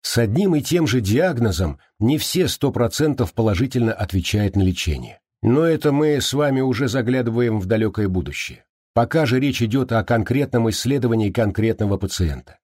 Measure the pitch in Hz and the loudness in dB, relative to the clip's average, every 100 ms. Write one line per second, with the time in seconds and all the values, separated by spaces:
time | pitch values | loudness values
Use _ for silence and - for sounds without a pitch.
0 | - - 113 127 202 156 127 170 151 123 | -2 -2 0 2 2 2 0 0 2 0
1 | 98 117 180 127 117 85 87 69 _ _ | 0 2 2 2 0 0 -2 -4 _ _
2 | 110 151 - 180 165 - 139 - 117 - | 0 0 -2 0 0 0 -2 0 -2 0
3 | 151 139 117 - 110 95 131 127 113 - | 0 0 -2 0 0 2 0 0 -2 -2
4 | 90 92 87 107 101 98 95 92 - 69 | -2 -2 -2 0 0 2 2 0 -4 -4
5 | 60 - _ _ 110 135 165 156 151 143 | -8 -18 _ _ 2 4 2 2 2 2
6 | 151 143 - 135 147 131 131 117 135 127 | 2 0 -2 0 0 0 0 -2 -2 -2
7 | 117 131 117 113 120 107 95 110 110 101 | 0 0 0 0 0 0 0 0 0 0
8 | 101 90 71 71 - - _ _ _ - | -2 -2 -4 -8 -10 -14 _ _ _ -2
9 | 120 165 147 127 139 127 117 131 127 113 | 0 2 2 2 0 0 0 0 0 -2
10 | - 117 104 127 139 120 117 - 127 139 | 0 0 0 -2 0 0 0 0 -2 0
11 | 117 113 104 90 107 95 110 107 104 98 | 2 0 0 0 0 0 0 0 0 -2
12 | 98 - 85 67 - - | -4 -2 -2 -2 -12 -20